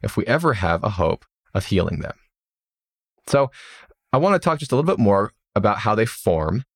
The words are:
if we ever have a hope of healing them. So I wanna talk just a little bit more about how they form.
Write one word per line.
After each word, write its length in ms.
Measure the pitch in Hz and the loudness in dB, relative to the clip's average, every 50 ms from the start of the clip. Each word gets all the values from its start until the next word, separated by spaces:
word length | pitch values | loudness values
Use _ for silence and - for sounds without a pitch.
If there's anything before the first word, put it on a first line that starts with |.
| - | -8
if 140 | 104 - | -4 -4
we 100 | 110 - | -2 0
ever 280 | - 123 160 170 156 120 | 0 0 0 2 0 0
have 280 | 95 92 82 85 85 - | 0 0 0 0 0 -2
a 80 | 104 | -4
hope 340 | 101 92 85 80 - - _ _ _ _ _ _ - | -2 0 0 -2 -2 -4 _ _ _ _ _ _ -6
of 120 | 101 - | -6 -4
healing 340 | - 101 92 82 82 85 71 | 0 0 0 0 0 -4 -6
them. 160 | 71 - - - _ _ _ _ _ _ _ _ _ _ _ _ _ _ _ _ _ _ _ _ _ | -8 -10 -12 -16 _ _ _ _ _ _ _ _ _ _ _ _ _ _ _ _ _ _ _ _ _
So 240 | - - 143 139 131 - - - - - - - _ - _ _ _ - | -2 0 0 0 0 -4 -12 -20 -20 -20 -20 -20 _ -20 _ _ _ 0
I 60 | 135 | 0
wanna 200 | 165 196 196 170 | 2 2 2 2
talk 200 | - 175 160 147 | 2 0 -2 -2
just 140 | 147 - 127 | -2 0 0
a 40 | |
little 140 | 131 160 180 | 0 2 2
bit 120 | 190 - 117 | 2 2 4
more 300 | 101 101 98 104 - - _ _ _ _ | 4 4 4 2 -2 -6 _ _ _ _
about 240 | 101 95 107 104 - | 0 0 0 0 0
how 160 | - 110 107 | 0 0 2
they 120 | 110 113 | 2 0
form. 580 | 110 - - - 98 85 80 78 78 92 127 135 - _ | -2 -4 -2 0 0 0 2 0 -2 -2 -4 -6 -8 _